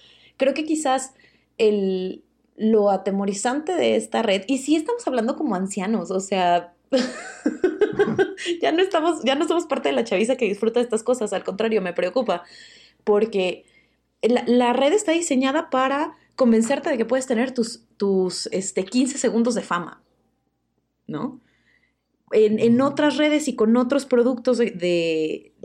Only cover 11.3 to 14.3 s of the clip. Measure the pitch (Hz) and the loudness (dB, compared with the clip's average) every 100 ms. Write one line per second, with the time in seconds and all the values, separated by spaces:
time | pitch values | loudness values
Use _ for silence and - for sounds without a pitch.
11.3 | 185 - 190 226 214 180 175 180 262 226 | -4 -6 -4 0 0 -2 -2 -2 -2 -2
12.3 | 175 - - - - - _ - 208 220 | -4 -6 -20 -20 -20 -20 _ 0 2 2
13.3 | 202 180 - _ _ _ _ _ _ 220 | 0 -2 -4 _ _ _ _ _ _ 0